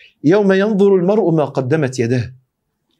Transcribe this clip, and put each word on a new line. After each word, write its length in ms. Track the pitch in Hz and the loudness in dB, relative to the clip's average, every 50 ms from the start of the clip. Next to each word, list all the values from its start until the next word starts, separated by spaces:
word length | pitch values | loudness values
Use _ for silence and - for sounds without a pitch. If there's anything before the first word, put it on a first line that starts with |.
| - _ _ _ - | -20 _ _ _ 0
"يوم 280 | 147 190 214 202 190 | 2 2 2 2 2
ينظر 420 | 190 190 196 220 214 185 202 196 196 | 2 2 0 0 0 2 2 2 2
المرء 360 | 185 175 185 214 226 190 170 | 2 2 0 0 0 0 0
ما 140 | 160 156 139 | 0 0 -2
قدمت 540 | - - 139 131 123 151 165 143 123 - 123 | -2 -4 -4 -4 -2 -2 -2 -2 -2 -4 -4
يداه". 360 | 117 113 127 123 104 - - _ _ _ _ _ _ _ _ _ _ _ _ | -4 -2 -2 -4 -4 -6 -12 _ _ _ _ _ _ _ _ _ _ _ _